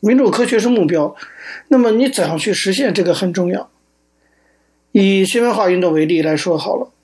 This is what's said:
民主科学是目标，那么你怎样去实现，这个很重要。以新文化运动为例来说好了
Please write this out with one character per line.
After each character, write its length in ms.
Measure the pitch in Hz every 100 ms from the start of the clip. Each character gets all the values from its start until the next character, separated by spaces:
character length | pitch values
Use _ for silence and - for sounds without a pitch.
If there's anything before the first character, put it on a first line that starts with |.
民 160 | 208 254
主 140 | 247
科 160 | 175 240
学 140 | 226
是 80 | 220
目 180 | 240 160
标， 300 | 170 147 - - - - - -
那 100 | 262
么 120 | 240
你 180 | 220 269
怎 160 | 269 156
样 100 | 160
去 160 | 220
实 180 | 190 196
现， 220 | 190 269
这 80 | 185
个 100 | 180
很 200 | 165 190
重 160 | 175 180
要。 200 | 185 - _ _ _ _ _ _ _ _ _ _ _ _
以 320 | 208 196 196 190
新 160 | 240
文 100 | 240
化 160 | 214 196
运 120 | 180
动 120 | 180
为 120 | 156 156
例 160 | 170
来 140 | 156 156
说 200 | 180 156
好 200 | - -
了 160 | - _